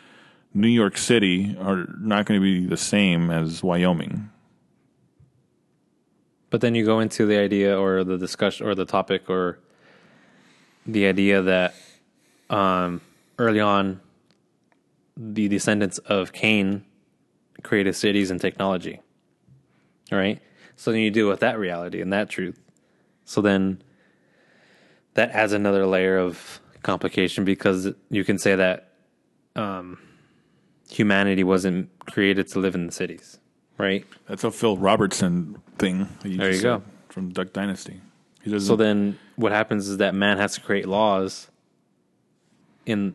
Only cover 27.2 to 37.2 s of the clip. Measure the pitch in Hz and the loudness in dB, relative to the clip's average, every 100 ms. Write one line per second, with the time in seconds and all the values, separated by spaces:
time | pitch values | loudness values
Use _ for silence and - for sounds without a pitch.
27.2 | 92 - 95 95 104 92 95 - _ 104 | 0 0 -2 0 0 0 -2 -8 _ -4
28.2 | 92 98 104 95 92 90 - _ _ _ | -2 0 2 2 2 0 -8 _ _ _
29.2 | _ _ _ - 104 92 92 92 - _ | _ _ _ -8 -8 -8 -14 -18 -20 _
30.2 | _ _ _ _ _ _ - - 107 98 | _ _ _ _ _ _ -8 -2 2 2
31.2 | 98 95 90 95 92 90 90 _ - - | 2 2 2 2 0 -2 -6 _ -8 0
32.2 | 98 98 - 98 95 92 85 - 90 82 | 2 2 -2 -2 -2 -4 -6 -8 -10 -10
33.2 | - - _ _ _ - 101 98 - - | -20 -20 _ _ _ -6 -4 -4 -6 -18
34.2 | - 101 117 - 117 95 95 110 101 - | -14 -6 -6 -2 0 2 2 2 2 0
35.2 | 92 87 78 - - - 98 92 98 - | 0 0 -4 -12 -16 -4 -2 -2 -4 -8
36.2 | 101 92 95 95 117 110 - - - - | -8 -2 0 2 0 -2 -6 -20 -18 -10